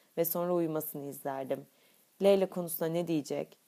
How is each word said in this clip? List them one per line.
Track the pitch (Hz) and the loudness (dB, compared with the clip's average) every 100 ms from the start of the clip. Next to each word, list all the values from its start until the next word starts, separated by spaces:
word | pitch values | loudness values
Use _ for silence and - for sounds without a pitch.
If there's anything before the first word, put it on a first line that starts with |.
| _ - | _ -2
ve | 170 | -2
sonra | 175 175 | 0 0
uyumasını | 175 165 156 151 147 143 | 2 0 -2 -6 -8 -10
izlerdim. | 139 143 135 135 139 143 _ _ _ _ - | -8 -6 -4 -4 -4 -6 _ _ _ _ 2
Leyla | 196 196 185 | 6 6 4
konusunda | 185 170 - 160 | -2 -6 -2 -2
ne | 170 170 | 0 0
diyecek? | 160 135 143 151 - | 0 0 -4 -6 -12